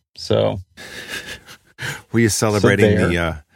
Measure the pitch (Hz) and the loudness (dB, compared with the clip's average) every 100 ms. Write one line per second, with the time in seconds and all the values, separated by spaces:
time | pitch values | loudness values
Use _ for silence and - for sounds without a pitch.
0 | _ - - 107 107 104 - - - - | _ -12 -2 0 0 -2 -10 -20 -18 -16
1 | - - - - - - _ - - - | -14 -14 -14 -18 -20 -20 _ -12 -12 -12
2 | - 117 113 - 110 104 107 101 107 92 | -4 2 2 2 0 2 4 4 4 4
3 | 87 87 82 78 - | 2 0 -2 -6 -12